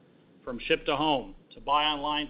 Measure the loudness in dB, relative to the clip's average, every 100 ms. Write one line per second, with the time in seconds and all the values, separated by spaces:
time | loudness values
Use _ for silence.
0 | -20 _ -20 -16 -10 -6 0 0 2 0
1 | 2 2 -2 -14 -20 -8 2 4 4 0
2 | -2 -2